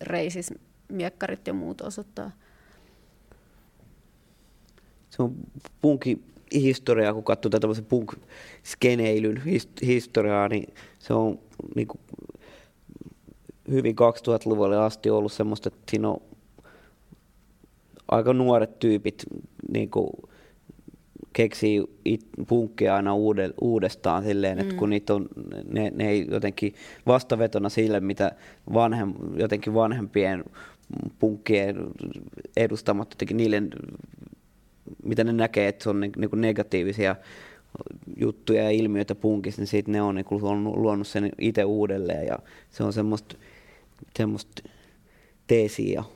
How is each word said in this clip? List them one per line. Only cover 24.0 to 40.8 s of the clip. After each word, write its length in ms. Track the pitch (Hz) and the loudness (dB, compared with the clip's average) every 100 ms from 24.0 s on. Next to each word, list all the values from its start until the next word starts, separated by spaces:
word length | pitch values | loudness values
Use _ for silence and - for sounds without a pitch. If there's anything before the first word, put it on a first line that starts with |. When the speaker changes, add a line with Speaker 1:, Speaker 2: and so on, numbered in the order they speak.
| 98 85 | -2 0
Speaker 2:
silleen, 340 | 107 101 98 95 | 0 0 0 0
että 140 | 196 | -4
Speaker 1:
Mm. 60 | 185 | -2
Speaker 2:
kun 120 | 104 | 0
niitä 240 | 104 104 | 0 2
on, 140 | 101 - - 50 50 - | 0 -2 -10 -12 -12 -6
ne, 200 | 107 107 | -2 -2
ne 140 | - 107 | -2 0
ei 180 | 104 85 | 0 0
jotenkin 440 | 107 104 - 104 - - - - | -2 -2 -2 -4 -6 -18 -4 2
vastavetona 600 | 127 - 113 113 104 101 | 2 2 0 0 0 -2
sille, 320 | 113 110 104 | 0 2 2
mitä 320 | 95 98 98 - - - - | 0 0 0 -2 -16 -18 0
vanhem-, 420 | 110 117 117 101 - 85 - | 4 4 2 -2 -4 -6 -2
jotenkin 340 | 107 104 107 | 0 0 0
vanhempien 720 | 110 110 123 98 104 95 95 - - - - - - - - | 2 2 2 -2 2 2 0 -8 -16 -20 -20 -12 -8 -8 0
punkkien 580 | 110 104 - 104 98 98 - - - - - - - - | 0 0 2 2 2 -2 -8 -10 -12 -12 -14 -16 -4 0
edustamat 540 | 113 104 - 101 107 | 0 0 0 -2 -2
jotenkin 260 | - 101 113 | -6 -4 0
niille, 260 | 110 104 104 - - - - - - - _ _ _ _ - - | 2 2 -2 -8 -14 -16 -18 -20 -20 -20 _ _ _ _ -20 -12
mitä 200 | - 117 | -4 0
ne 80 | 113 | 2
näkee, 360 | 117 113 107 101 | 2 2 2 0
että 140 | 98 | 0
se 80 | 110 | -2
on 100 | 101 | 0
ni-, 120 | 101 104 | -2 -2
niinku 200 | 104 110 | -2 0
negatiivisia 800 | 113 101 104 95 90 98 95 92 - - - - _ - - - - - | 0 0 0 0 0 0 0 -2 -8 -20 -20 -20 _ -16 -14 -16 -12 -4
juttuja 420 | 113 107 - 110 | -2 -2 0 2
ja 80 | 107 | 4
ilmiöitä 440 | 110 110 101 104 | 2 2 0 -2
punkissa, 460 | 101 110 107 92 104 | -2 0 0 -2 -6
niin 60 | 101 | -2
sit 220 | 104 104 | 0 0
ne 140 | 104 | 0
on 120 | 104 | 0
niinku 260 | 95 98 101 | -2 -2 -2
luonut, 360 | 101 104 104 | 0 -2 -2
luonut 300 | - | 0